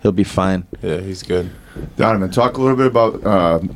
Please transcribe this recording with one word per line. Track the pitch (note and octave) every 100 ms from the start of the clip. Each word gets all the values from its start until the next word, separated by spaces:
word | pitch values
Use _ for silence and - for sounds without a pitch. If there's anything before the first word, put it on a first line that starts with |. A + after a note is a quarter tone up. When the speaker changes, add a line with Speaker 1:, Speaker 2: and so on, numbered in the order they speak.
Speaker 1:
he'll | G#2+
be | F#2+
fine. | F#2+ - F#2 F#2 F#2 -
Speaker 2:
Yeah, | F2+ D#2+
he's | F#2+ F#2
good. | - F2+ F#2 - - - - -
Speaker 3:
Donovan, | A2 G#2+ F#2
talk | A#2 B2 C3
a |
little | C3 C3
bit | C3
about, | A#2 A2 -
uh, | G#2+ G2 E2+ E2 F#2